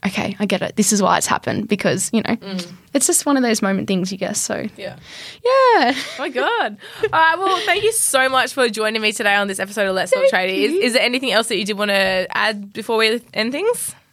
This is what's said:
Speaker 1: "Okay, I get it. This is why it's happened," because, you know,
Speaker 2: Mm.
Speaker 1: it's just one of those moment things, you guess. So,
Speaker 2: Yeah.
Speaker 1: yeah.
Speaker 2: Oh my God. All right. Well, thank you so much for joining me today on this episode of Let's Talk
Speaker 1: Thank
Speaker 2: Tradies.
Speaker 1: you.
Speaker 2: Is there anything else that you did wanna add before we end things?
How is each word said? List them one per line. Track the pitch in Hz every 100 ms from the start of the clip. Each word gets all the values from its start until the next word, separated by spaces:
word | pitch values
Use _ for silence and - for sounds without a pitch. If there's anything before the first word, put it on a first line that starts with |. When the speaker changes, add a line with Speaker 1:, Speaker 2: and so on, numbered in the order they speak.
| 202
Speaker 1:
"Okay, | 196 196 202
I | 208
get | 190
it. | - -
This | 208
is | 208
why | 185 170
it's | -
happened," | - - 110 214
because, | 196 196 147 -
you | 226
know, | - 233
Speaker 2:
Mm. | 196 185 175 180 _
Speaker 1:
it's | 277 254
just | 339 -
one | 285
of |
those | 247 220
moment | 196 196 220
things, | 190 185
you | 190
guess. | 190 208
So, | - 208 220 -
Speaker 2:
Yeah. | 190 - - - - -
Speaker 1:
yeah. | 480 539 508 440 247
Speaker 2:
Oh | 262 - -
my | 285
God. | 240 330 466 269 208 - -
All | 440 320
right. | 320 330
Well, | 381 370 427
thank | 359
you | 415
so | 440 - 269 262
much | 262 226
for | - 247
joining | 214 214 220
me | 214
today | 208 208
on | 202 202
this | 190
episode | 196 208 196
of |
Let's | 185 185
Talk | 508 539
Speaker 1:
Thank | 185 185
Speaker 2:
Tradies. | 190 -
Speaker 1:
you. | 349
Speaker 2:
Is | 254
there | 226
anything | 214 254 262
else | 202 226
that | 196
you |
did | 208 202
wanna | 208 196 190 190 185
add | - 208 208 202
before | 214 214 226
we | 220 233 233
end | - 220
things? | 277 415 494 - - _